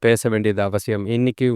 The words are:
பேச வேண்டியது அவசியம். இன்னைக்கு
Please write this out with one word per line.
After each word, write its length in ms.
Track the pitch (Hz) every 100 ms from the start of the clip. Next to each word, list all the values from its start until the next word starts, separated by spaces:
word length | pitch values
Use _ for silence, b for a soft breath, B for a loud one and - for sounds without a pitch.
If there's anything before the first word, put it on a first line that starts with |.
பேச 280 | 117 117 120
வேண்டியது 340 | 110 107 101
அவசியம். 420 | 101 101 - 107 101
இன்னைக்கு 400 | 117 127 117 127